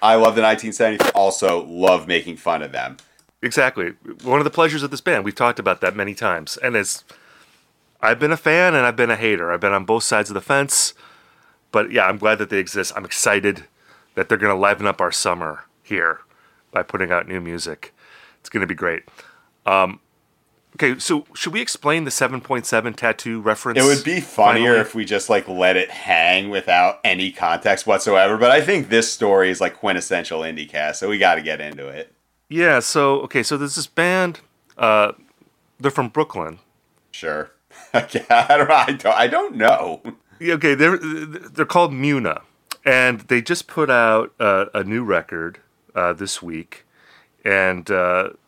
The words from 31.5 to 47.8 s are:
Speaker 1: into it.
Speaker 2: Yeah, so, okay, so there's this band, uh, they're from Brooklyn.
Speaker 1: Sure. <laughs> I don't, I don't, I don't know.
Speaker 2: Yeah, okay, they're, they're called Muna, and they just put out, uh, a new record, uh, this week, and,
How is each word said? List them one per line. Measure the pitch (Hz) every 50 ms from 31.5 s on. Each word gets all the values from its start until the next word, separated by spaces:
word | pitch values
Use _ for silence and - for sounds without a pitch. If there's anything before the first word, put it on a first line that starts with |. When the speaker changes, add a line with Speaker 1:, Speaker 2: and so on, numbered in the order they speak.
| 78 76
Speaker 1:
into | 76 76 73 71 69 69
it. | 69 76 80 - _ _ _ _ _ _ _ -
Speaker 2:
Yeah, | 151 165 170 170 151 127
so, | 117 - - 156 143 139 139 139
okay, | 131 127 - 139
so | 113 - 151 139
there's | 143 143 139
this | - 147 -
band, | - - 170 175 185 185 185 175 160 - _ _ _ _ _ _ _ -
uh, | 120 113 107 107 104 104 - _ _ _ _ _ _ _ _ _ _ _ _ -
they're | 127 143
from | - - 127 117
Brooklyn. | - 147 156 - - 98 80 80 80 92 _ _ _ _ _ _ _ _ _ _
Speaker 1:
Sure. | - - - 80 76 76 76 - _ _ _ _
<laughs> | _ - - - -
I | 123
don't, | 117 - - 117 - -
I | 123 117 117 - 143 147 143 143 156 143 123 -
don't, | 143 - - - 107 -
I | 120 123
don't | - 339 403 403 -
know. | - 214 123 131 - - 90 80 - - 123 135 _ _ _ _ -
Speaker 2:
Yeah, | 165 170 170
okay, | 156 165 156 139
they're, | 131 151 165 190 180
they're | - 156 156 160 156 156 151 165 - - - - 156
called | - - 175 175 160
Muna, | 139 131 135 147 147 135 117 87 71 - - _ _ _ _ - - - -
and | 139 131 127 127 127 123 110
they | - - 127 123
just | 117 - 175 175 - -
put | - - 156 135
out, | 131 120 117 113 110 110 113 - _ -
uh, | 120 104 98 95 101 98 -
a | 104 95
new | 95 107 117 123
record, | 107 95 85 82 - - 82 82 87 95 - _ _ _ _ _ _ -
uh, | 92 90 87
this | 87 80 98 95 - -
week, | - 87 82 78 82 - - - _ _ _ _ _ _ _ _ _ _ _ _ -
and, | 110 98 98 95 95 92 90